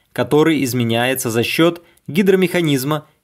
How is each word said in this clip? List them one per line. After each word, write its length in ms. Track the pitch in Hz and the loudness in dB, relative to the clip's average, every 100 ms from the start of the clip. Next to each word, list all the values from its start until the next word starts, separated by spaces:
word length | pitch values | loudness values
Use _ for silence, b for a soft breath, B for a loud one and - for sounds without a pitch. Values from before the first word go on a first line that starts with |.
| _ | _
который 500 | - 120 147 156 156 | -6 0 2 2 2
изменяется 640 | 135 123 117 113 123 131 127 | -2 -2 0 0 0 -2 -2
за 140 | 113 | -2
счёт 400 | 113 - 165 170 b b b | -2 2 0 0 b b b
гидромеханизма 1000 | 143 196 190 180 180 165 139 127 151 143 b | -2 2 2 2 0 0 0 0 -6 -8 b